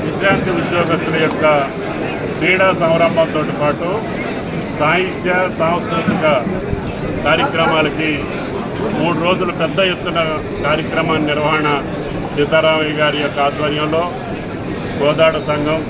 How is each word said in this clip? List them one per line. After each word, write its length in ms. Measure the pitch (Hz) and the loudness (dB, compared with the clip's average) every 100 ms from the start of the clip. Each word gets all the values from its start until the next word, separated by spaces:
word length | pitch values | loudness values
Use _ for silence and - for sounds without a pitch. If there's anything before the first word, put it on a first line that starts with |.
విశ్రాంతి 480 | 151 156 196 190 180 175 | -4 0 2 2 2 0
ఉద్యోగస్తుల 560 | 165 175 165 160 160 160 | 0 0 2 0 0 0
యొక్క 220 | 156 135 156 147 135 - - - 123 - 120 - | 0 2 4 4 2 -4 -6 -4 -4 -4 -4 -2
క్రీడా 300 | 156 185 190 175 | 0 4 4 4
సంరంభంతో 600 | 165 165 165 - 160 156 151 - | 2 4 4 4 2 2 -2 0
పాటు 280 | 147 - 170 208 - - - - - - - - | 0 0 -2 -2 -4 -4 -4 -6 -6 -6 -6 0
సాహిత్య, 520 | 151 170 185 - 180 180 185 - | 2 2 0 -2 0 0 0 0
సాంస్కృతిక 640 | 165 - - 165 - - - 294 - - - - - - - - 143 | 0 0 0 -2 0 2 4 2 0 -4 -2 -4 -4 -6 -4 -2 2
కార్యక్రమాలకి 840 | 156 285 160 160 156 156 143 160 143 139 - - - - - - - | 2 2 2 2 2 0 0 -2 -2 -4 -6 -6 -6 -6 -4 -4 -2
మూడు 180 | 160 160 170 | 0 0 0
రోజులు 280 | 185 180 151 | 0 0 -2
పెద్ద 180 | 160 156 190 | -2 0 0
ఎత్తున 260 | 175 185 170 160 151 - - 143 | 0 -2 -2 -2 -2 -4 -4 0
కార్యక్రమాన్ని 640 | 156 156 165 160 156 151 | 0 0 -2 0 0 2
నిర్వహణ 380 | 147 151 156 151 143 135 - - - - | 0 2 2 2 0 -2 -6 -4 -4 -4
సీతారామయ్య 640 | - 147 160 156 156 151 151 | 0 2 4 4 2 0 2
గారి 180 | 151 147 143 | 0 2 -2
యొక్క 140 | 143 143 | 0 0
ఆధ్వర్యంలో 560 | 143 151 151 151 156 175 - - - - - - - 123 - | 0 -2 0 0 0 0 -4 -6 -8 -8 -8 -6 -6 -6 0
కోదాడ 380 | 143 151 160 156 143 | 2 4 4 4 -2
సంఘం 300 | 147 147 160 151 | 0 0 0 -2